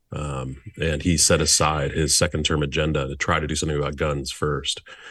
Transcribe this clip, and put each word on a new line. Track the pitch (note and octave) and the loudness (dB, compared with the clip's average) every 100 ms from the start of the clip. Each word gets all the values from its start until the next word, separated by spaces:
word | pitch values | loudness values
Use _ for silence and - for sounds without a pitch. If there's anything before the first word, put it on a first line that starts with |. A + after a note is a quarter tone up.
| _ | _
Um, | - D2+ C2 C2 C2+ - - | -8 -6 -6 -6 -10 -14 -4
and | D#2+ D2+ | -2 0
he | F2 D#2+ | 2 4
set | - E2 | 4 4
aside | D#2 - D#2 D#2 C#2+ | 4 2 2 2 0
his | D#2+ D2+ - | 0 2 2
second | E2 D#2 | 2 0
term | D2 D#2 | 0 2
agenda | D2 D#2 D#2 D2+ C2+ | 0 0 0 0 -2
to | C#2 | -4
try | - D#2+ | 0 0
to | D2+ | 0
do | D2+ | -2
something | D#2 D2 | 0 0
about | C#2+ D2 | -2 -2
guns | D#2 C#2+ C2+ | -2 -2 -4
first, | - D2+ C#2+ C2+ - - - - | -4 -2 -2 -4 -6 -10 -20 -20